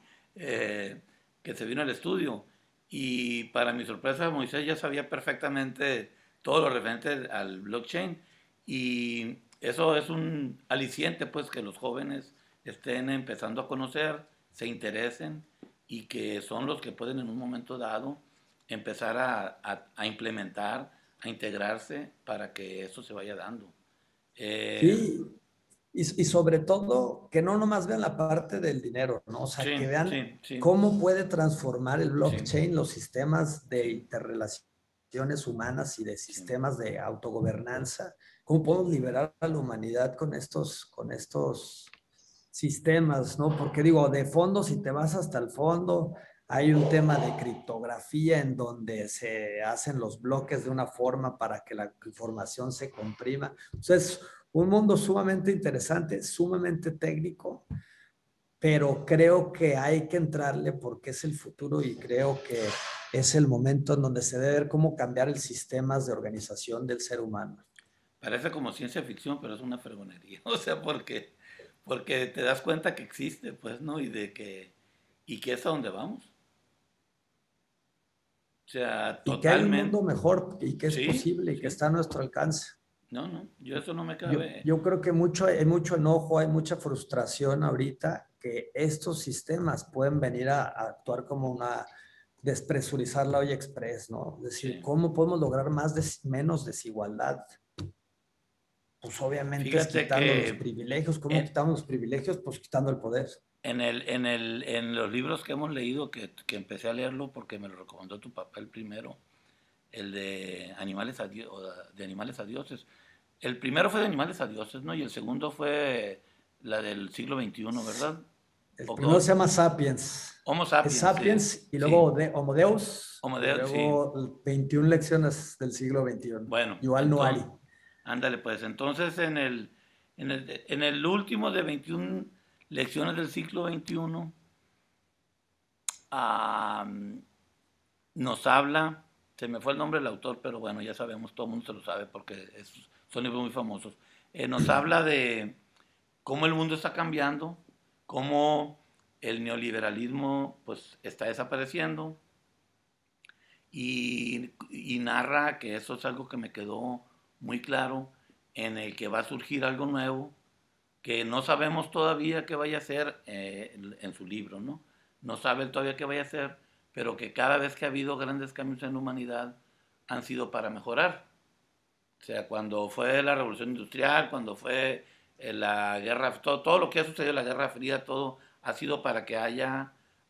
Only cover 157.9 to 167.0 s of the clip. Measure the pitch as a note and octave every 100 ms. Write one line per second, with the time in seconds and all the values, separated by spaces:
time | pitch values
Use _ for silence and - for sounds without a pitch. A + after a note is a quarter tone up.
157.9 | C3+ C3 _ _ _ _ - A2 A2 G#2+
158.9 | - G#2+ A2 - B2+ - C#3+ C3 C3 C#3+
159.9 | C#3 C3 C3 D3 - _ _ _ _ _
160.9 | _ B2 A#2 A2+ B2 C3+ D3 D#3 D#3+ D#3
161.9 | F3 D#3+ D3+ D#3 D#3+ D3+ D3+ D3+ D3+ D3
162.9 | C#3+ D3 - - G2+ G2 G2 G#2 G#2 G2
163.9 | G#2 G2 E2+ F2+ G#2+ F#2+ G2 B2 D3+ _
164.9 | _ _ _ B2+ G#2+ C3 B2 C3 C3+ C#3
165.9 | C#3 C#3+ C#3+ C#3 D3+ C#3 - _ _ _
166.9 | -